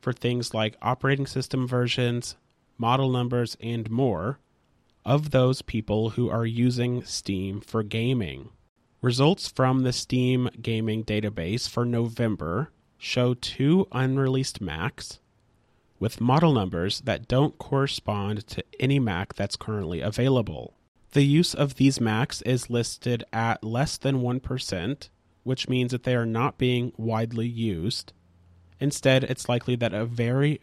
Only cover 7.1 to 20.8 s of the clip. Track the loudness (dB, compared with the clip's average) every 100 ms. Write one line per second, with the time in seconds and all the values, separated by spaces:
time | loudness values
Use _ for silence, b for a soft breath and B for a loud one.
7.1 | -8 -4 -2 -4 -6 -4 -4 -2 -2 0
8.1 | 0 -2 -8 -14 -20 _ _ _ _ 0
9.1 | 4 4 4 -2 0 2 4 2 -2 -2
10.1 | 0 2 2 0 -4 -2 -2 0 -2 -2
11.1 | -2 -2 -2 -2 -2 -2 -2 0 0 0
12.1 | 0 -2 0 -2 -2 -4 _ _ _ -4
13.1 | 0 2 0 -4 0 4 4 2 0 0
14.1 | 2 2 0 -2 -6 -6 -4 -6 -6 -14
15.1 | -16 _ _ _ _ _ _ _ _ -6
16.1 | 0 2 4 6 4 0 -2 -2 -2 -4
17.1 | -4 0 2 2 -2 -2 0 0 -2 -4
18.1 | -2 -2 -4 -6 -12 -12 -2 2 2 2
19.1 | 0 -4 -4 -6 -6 -6 -4 -4 -2 -2
20.1 | 0 2 2 0 -6 -12 -18